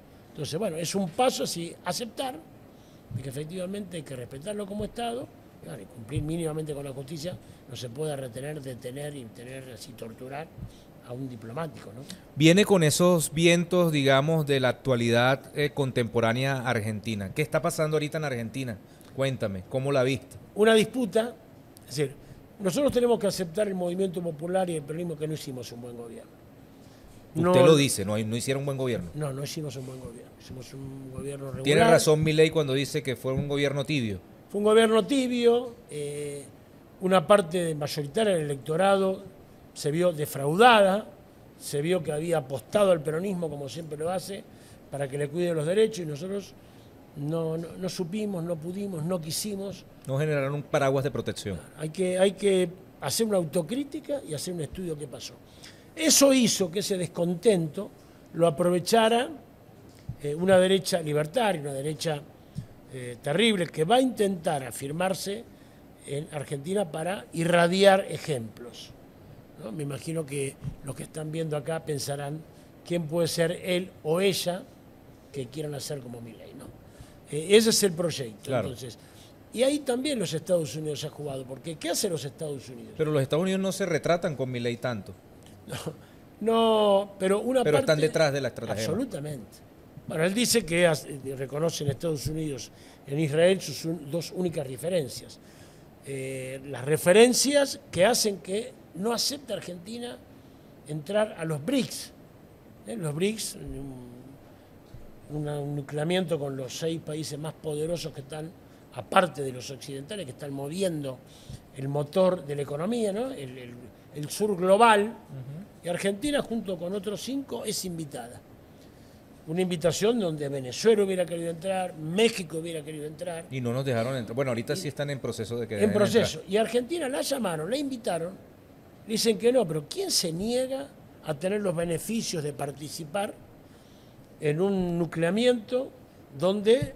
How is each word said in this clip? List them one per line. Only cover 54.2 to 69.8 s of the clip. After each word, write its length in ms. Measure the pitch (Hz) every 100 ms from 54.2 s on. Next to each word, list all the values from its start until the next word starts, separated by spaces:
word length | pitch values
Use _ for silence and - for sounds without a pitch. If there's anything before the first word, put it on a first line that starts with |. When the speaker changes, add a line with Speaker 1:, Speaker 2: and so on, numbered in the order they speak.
| 165
Speaker 1:
y 60 |
hacer 220 | 151 185 175
un 60 |
estudio 340 | 143 175 180 151
de 60 |
qué 60 | 143
pasó. 280 | 123 - - - - - - - -
Eso 380 | 320 - 277
hizo 380 | 262 226 - 185
que 80 | 180
ese 180 | - 185
descontento 920 | 170 - 170 175 233 190 160 160 214 - - - -
lo 140 | 160 170
aprovechara, 800 | 165 175 180 170 226 226 233 294 294 - - - - - - - -
eh, 120 | 147
una 240 | 151 185 190
derecha 440 | 185 190 190 180
libertaria, 600 | 156 147 156 254 220 170
una 120 | 143
derecha, 480 | 135 143 151 165 147 - - - - - - -
eh, 240 | 131 123 120
terrible, 460 | 143 160 226 202 156
que 160 | -
va 120 | 160 247
a 60 |
intentar 640 | 262 220 202 185 170 147
afirmarse 800 | 127 - 139 160 185 190 196 208 240 - - - - - -
en 200 | 143 156
Argentina 580 | 156 131 143 143 196 180
para 360 | 160 165 208 -
irradiar 720 | 165 165 175 170 190 196 190 196
ejemplos, 800 | 156 - 135 110 - - - - - - - - - - -
¿no? 120 | 190
Me 100 | 190